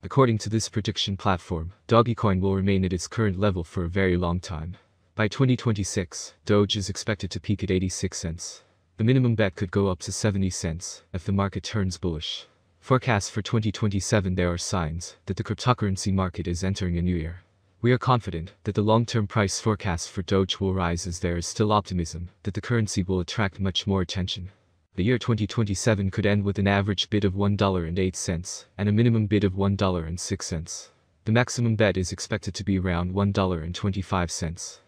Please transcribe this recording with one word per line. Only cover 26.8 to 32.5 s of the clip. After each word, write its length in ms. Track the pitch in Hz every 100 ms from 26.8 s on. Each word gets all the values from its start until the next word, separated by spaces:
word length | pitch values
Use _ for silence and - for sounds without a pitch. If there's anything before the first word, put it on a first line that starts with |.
| 101 95 -
bid 160 | 107
of 120 | 101 92
one 200 | 101 101
dollar 300 | 101 92 82
and 120 | 87
eight 180 | 92 -
cents 500 | - 85 87 - - -
and 120 | 104
a 40 |
minimum 340 | 104 120 113 104
bid 180 | 107
of 120 | 98 95
one 200 | 98 98
dollar 280 | 98 90
and 160 | 80 87
six 260 | - 98 -
cents. 440 | 82 82 - - _ _ _
The 80 | -
maximum 420 | 110 123 - 120
bet 220 | 110 107 92
is 160 | 92
expected 420 | 95 - 107 -